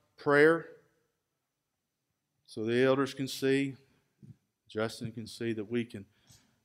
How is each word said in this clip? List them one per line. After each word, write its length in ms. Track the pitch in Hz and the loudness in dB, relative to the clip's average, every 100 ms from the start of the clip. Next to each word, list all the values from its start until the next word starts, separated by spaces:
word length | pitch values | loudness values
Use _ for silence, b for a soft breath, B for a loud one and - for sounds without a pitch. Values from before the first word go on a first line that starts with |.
| _ - | _ -6
prayer 500 | 147 143 156 165 - - _ _ _ _ _ _ _ _ _ _ _ _ _ _ _ _ _ | 2 6 6 4 -2 -18 _ _ _ _ _ _ _ _ _ _ _ _ _ _ _ _ _
so 180 | - | -8
the 200 | 110 120 | -2 2
elders 300 | 131 131 135 | 4 4 0
can 140 | 139 131 | -4 -8
see, 480 | - 135 135 139 127 _ _ _ _ - - _ _ _ | -2 0 2 0 -8 _ _ _ _ -20 -20 _ _ _
Justin 420 | 107 110 - 113 | -6 -4 -6 -12
can 160 | 113 107 | -12 -14
see, 240 | - 117 | -8 -6
that 160 | 110 101 | -6 -4
we 140 | 120 | -4
can 220 | 117 104 104 b b b b b | -4 -10 -16 b b b b b